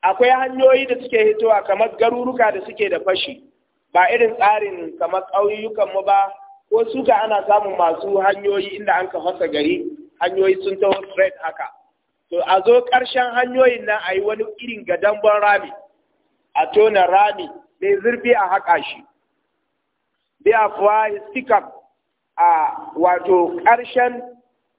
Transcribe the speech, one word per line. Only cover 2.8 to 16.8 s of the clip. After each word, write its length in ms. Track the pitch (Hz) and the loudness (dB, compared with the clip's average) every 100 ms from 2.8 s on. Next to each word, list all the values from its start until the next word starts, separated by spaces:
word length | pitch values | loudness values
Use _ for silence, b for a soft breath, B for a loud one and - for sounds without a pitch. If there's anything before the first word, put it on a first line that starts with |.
| 202 | -4
da 100 | 170 | -4
fashi, 440 | 185 185 - - _ _ _ _ _ | -2 -2 -4 -8 _ _ _ _ _
ba 140 | 170 180 | 2 2
irin 240 | 233 233 226 | 4 0 2
tsarin 640 | 196 214 208 185 165 - | 2 2 -2 -8 -12 -8
kamar 240 | 170 185 - | -4 -4 -4
ƙauyukan 640 | 190 208 214 220 214 202 | -2 -2 -2 -8 -4 -2
mu 80 | 190 | -2
ba, 280 | 190 196 196 - - - _ | 0 0 0 -6 -20 -20 _
ko 160 | 220 226 | -2 0
suka 280 | 269 254 220 | -4 0 2
ana 200 | 220 208 190 | 2 -2 2
samun 300 | 208 202 180 | 0 0 -2
masu 400 | 170 165 196 196 | -2 0 -2 0
hanyoyi 560 | 190 202 202 202 196 196 | 0 0 -2 -4 -4 -8
inda 140 | 208 180 | -2 -2
an 120 | 185 | -2
ka 100 | 175 | -6
fasa 280 | 165 185 170 | -6 -4 -4
gari, 360 | 151 147 - - - - _ | -2 -2 -2 -6 -14 -20 _
hanyoyi 340 | 180 190 190 190 | -4 0 0 0
sun 160 | 196 190 | -2 -2
taho 140 | 196 190 190 | 0 0 -4
straight 220 | - 190 - | -6 -6 -6
haka. 260 | 165 - 143 - _ _ _ _ _ | -12 -10 -14 -14 _ _ _ _ _
To 80 | 170 - | -8 0
a 140 | 190 196 | 0 4
zo 160 | 240 | 4
ƙarshen 520 | 247 254 254 262 247 | 4 0 0 -2 -2
hanyoyin 520 | 233 247 254 262 240 208 | -2 -2 2 2 2 -4
nan 140 | 214 175 | -4 -2
a 60 | 190 | -4
yi 60 | |
wani 220 | 202 220 214 - | -2 -4 -8 -10
irin 260 | 247 220 190 | -14 -14 -6
gadambon 560 | 175 202 214 214 208 | -2 0 2 2 4
rami, 300 | 208 202 196 - - _ _ _ _ _ _ - | 4 2 -2 -16 -20 _ _ _ _ _ _ -2
a 120 | 160 | 0
tona 360 | 208 | 4